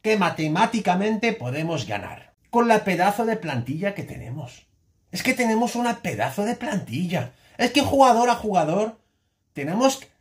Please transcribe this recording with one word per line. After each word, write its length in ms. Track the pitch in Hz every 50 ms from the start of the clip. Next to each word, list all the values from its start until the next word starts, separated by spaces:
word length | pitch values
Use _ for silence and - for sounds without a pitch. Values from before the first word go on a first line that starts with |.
que 160 | _ 220 220
matemáticamente 1160 | 208 185 165 - - 156 156 151 175 220 226 - 226 - - 180 185 202 214 220 208 240 233 214
podemos 520 | - 120 123 131 147 160 165 165 147 120 -
ganar. 460 | 107 101 101 - - - - _ _ _ _ _
Con 180 | - 240 240 233
la 160 | 226 202 -
pedazo 420 | 190 180 165 180 202 196 - 233
de 100 | 226 220
plantilla 580 | 220 - 160 139 123 120 127 143 156 - - -
que 100 | - 135
tenemos. 640 | - 127 131 120 120 123 156 131 120 - - _ _ _ _ _ _ _ _ _ _
Es 140 | - 180 -
que 100 | 247 254
tenemos 400 | 254 247 226 220 220 240 233 -
una 280 | 240 240 240 202 - -
pedazo 420 | 185 131 104 110 131 - - 208
de 100 | 220 240
plantilla. 800 | 233 - 214 220 190 127 - 113 143 185 175 175 156 120 - - _ _ _ _
Es 160 | - - 240 240
que 80 | 277
jugador 500 | - 285 285 269 269 254 233 226 240 247
a 60 | 233
jugador 640 | 220 - 214 190 180 160 151 165 196 220 226 226 _ _ _ _ _ _ _ _ _ _ _ _
tenemos 520 | - 139 147 175 214 254 269 262 - - - _ _